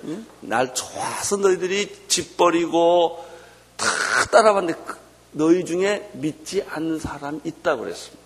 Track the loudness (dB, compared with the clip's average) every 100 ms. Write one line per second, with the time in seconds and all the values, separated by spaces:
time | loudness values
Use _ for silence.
0 | -10 -12 -12 -18 -4 -2 -2 -4 -10 -8
1 | -8 -6 -4 0 2 2 0 -2 -4 -8
2 | -4 -4 -4 2 4 4 2 4 6 6
3 | 4 0 -16 -18 -20 -20 _ _ -4 -2
4 | 0 0 4 6 6 4 0 -6 -8 -16
5 | -18 _ _ 0 4 4 2 -2 0 -2
6 | -6 -8 -6 -6 -6 -6 -6 -6 -4 -4
7 | -6 -10 -10 -8 -10 -6 -2 -2 -4 -10
8 | -14 -20